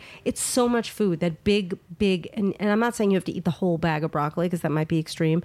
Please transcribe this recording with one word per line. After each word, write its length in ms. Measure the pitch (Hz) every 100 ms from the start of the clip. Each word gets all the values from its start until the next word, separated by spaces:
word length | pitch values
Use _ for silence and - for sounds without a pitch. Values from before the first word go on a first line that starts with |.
| - - -
it's 160 | -
so 260 | - 262 240
much 240 | 240 220
food, 300 | - 208 165
that 240 | 175 160 -
big, 320 | 208 180 185 - 175
big, 300 | 202 185 -
and, 200 | - 196 -
and 100 | 208
I'm 100 | 208
not 160 | 240 -
saying 160 | 202
you 40 | 190
have 60 | -
to 60 |
eat 140 | - 175
the 60 |
whole 260 | 143 185 165
bag 260 | 165 151
of 80 | 156
broccoli 380 | 156 147 170 175
'cause 100 | 170
that 100 | 160
might 160 | 151 156
be 100 | 165
extreme. 420 | 156 - 160 165